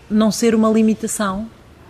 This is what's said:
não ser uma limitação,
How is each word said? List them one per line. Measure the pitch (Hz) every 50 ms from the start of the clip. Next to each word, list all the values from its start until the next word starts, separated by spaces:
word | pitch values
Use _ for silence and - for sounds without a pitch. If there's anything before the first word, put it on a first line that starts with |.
| - -
não | 208 214 220 214
ser | - - 233 226 220
uma | 220 220 220
limitação, | 220 226 220 220 208 - 226 214 - - 208 196 190 202 220 226 - - - - - - -